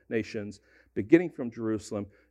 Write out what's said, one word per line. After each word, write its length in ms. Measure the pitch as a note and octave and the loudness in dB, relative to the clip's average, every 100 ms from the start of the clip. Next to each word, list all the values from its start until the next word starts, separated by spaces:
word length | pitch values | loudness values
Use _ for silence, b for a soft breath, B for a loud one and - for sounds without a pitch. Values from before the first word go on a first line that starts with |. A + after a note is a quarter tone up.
| - | -4
nations, 520 | A#2 G#2 A2+ G#2 - b b b | -4 -2 -6 -8 -12 b b b
beginning 360 | A#2+ G#2 E3 E3+ | -6 6 6 6
from 200 | - A#2 | -4 -8
Jerusalem. 560 | A#2 A2 G#2+ - G#2 G2 b b | -4 -2 -2 -4 -8 -8 b b